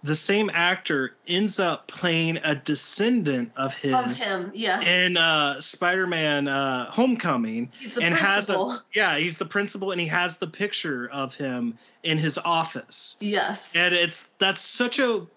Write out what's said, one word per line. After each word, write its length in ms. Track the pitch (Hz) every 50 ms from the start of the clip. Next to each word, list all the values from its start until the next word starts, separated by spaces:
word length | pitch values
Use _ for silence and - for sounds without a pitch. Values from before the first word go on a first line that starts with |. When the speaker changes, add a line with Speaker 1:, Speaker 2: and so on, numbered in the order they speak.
| -
Speaker 1:
the 120 | 143 151
same 340 | 151 - - 196 208 220 202 -
actor 600 | 170 170 175 185 185 - - 160 139 131 127 - _ _ -
ends 320 | 175 180 208 214 185 -
up 280 | 190 175 156 143 - -
playing 500 | - - - 180 165 165 165 165 165 165 -
a 100 | 156 151
descendant 960 | 139 - - 151 143 - - - - 202 233 247 240 185 143 135 127 120 113 - 131
of 160 | 135 135 135
his 200 | - - 143 131
Speaker 2:
Of 220 | 254 247 - -
him, 360 | - 240 208 196 185 175 185 202
yeah. 260 | 214 226 208 185 190
Speaker 1:
in, 360 | - 180 180 180 180 180 180 170
uh, 420 | 165 165 160 156 147 143 139 131
Spider-Man, 880 | - - - - - 175 180 190 185 180 175 165 156 151 147 143 143 143
uh, 440 | 139 139 139 135 127 127 123 120
Homecoming. 800 | - - 233 262 247 226 - 185 147 123 117 110 110 113 120 127 - -
Speaker 2:
He's 180 | - 123 -
the 80 | 247 190
Speaker 1:
And 100 | 170 170
has 340 | - 185 202 196 202 202 202
a, 40 | 196
Speaker 2:
principal. 260 | 175 190 247 247 - - _ -
Speaker 1:
yeah, 240 | 208 214 185 156 143
he's 180 | 160 180 160 -
the 80 | 190
principal, 460 | 165 - 202 202 202 - 202 190 190
and 80 | 190 180
he 80 | 175 160
has 300 | 156 175 175 180 170 -
the 100 | - 170
picture 600 | 160 - 196 202 208 - - 170 143 123 120 120
of 220 | 127 143 135 131 -
him 420 | - 147 135 127 123 120 117 113 - - - _ _ _
in 140 | 165 160 156
his 180 | 156 160 147 -
office. 800 | - 170 170 165 170 165 - 175 - _ - - - - - -
Speaker 2:
Yes. 560 | 208 208 202 196 147 - 214 196 - - -
Speaker 1:
And 180 | 170 175 180 175
it's, 360 | 175 170 170 165 - - - _ _
that's 240 | 202 190 190 -
such 380 | - - - - 247 240 240 -
a 260 | 269 247 233 202 170 - _